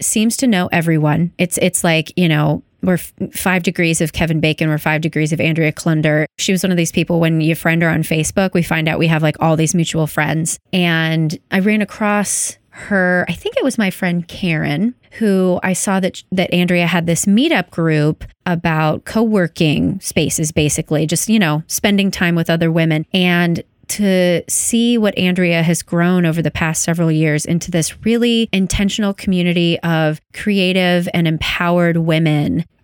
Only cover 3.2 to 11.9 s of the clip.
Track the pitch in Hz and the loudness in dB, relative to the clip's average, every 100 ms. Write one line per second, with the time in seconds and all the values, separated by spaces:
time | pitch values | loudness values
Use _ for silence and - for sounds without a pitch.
3.2 | 190 - 185 185 180 180 165 165 156 - | -10 -4 -2 0 0 0 0 0 -2 -2
4.2 | 165 160 156 151 156 151 156 156 160 156 | -2 0 0 0 0 0 0 -2 -2 -2
5.2 | 151 160 160 156 156 - 170 156 156 151 | -2 0 0 0 0 -2 -2 0 2 0
6.2 | 151 - - 185 190 175 165 180 160 170 | -2 -4 -2 0 0 0 0 -2 0 0
7.2 | 165 160 156 160 165 165 165 160 156 160 | 2 2 0 0 0 0 0 0 -2 -2
8.2 | 151 202 190 180 156 165 156 - 160 156 | -2 -2 -2 0 0 -2 -2 0 0 2
9.2 | 156 - 160 160 160 175 156 160 151 160 | 0 0 0 2 0 0 -2 -2 -2 -2
10.2 | 151 156 165 - _ 185 175 165 160 160 | -2 -2 -4 -8 _ -2 0 0 0 0
11.2 | 156 - _ 190 208 214 202 | -2 -4 _ -2 0 0 -2